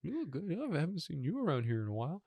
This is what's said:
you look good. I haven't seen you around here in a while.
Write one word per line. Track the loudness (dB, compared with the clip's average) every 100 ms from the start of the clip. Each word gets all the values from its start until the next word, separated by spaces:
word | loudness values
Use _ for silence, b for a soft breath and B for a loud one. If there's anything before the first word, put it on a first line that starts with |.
you | -4 -2
look | -2
good. | -4 -2 -2 0
I | 2
haven't | 2 -2
seen | -4 -2
you | 0 0
around | 2 2
here | 4 2
in | 2
a |
while. | 0 -2 -4